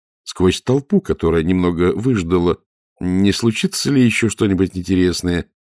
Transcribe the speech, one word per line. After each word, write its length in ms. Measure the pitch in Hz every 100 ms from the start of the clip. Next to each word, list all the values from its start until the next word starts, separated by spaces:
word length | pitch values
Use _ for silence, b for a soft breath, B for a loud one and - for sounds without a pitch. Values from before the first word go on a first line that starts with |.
| _ _ -
сквозь 340 | - 92 -
толпу, 400 | - 135 - 202
которая 420 | - 78 85 82
немного 520 | 82 92 90 85 90
выждала, 680 | 98 123 113 82 90 85 82 _ _ _ _
не 320 | 90 92 98
случится 580 | 95 117 113 190 - -
ли 140 | 139
еще 240 | 120 - 110
что-нибудь 480 | - 107 92 92 92
интересное, 760 | 90 92 90 85 90 87 - _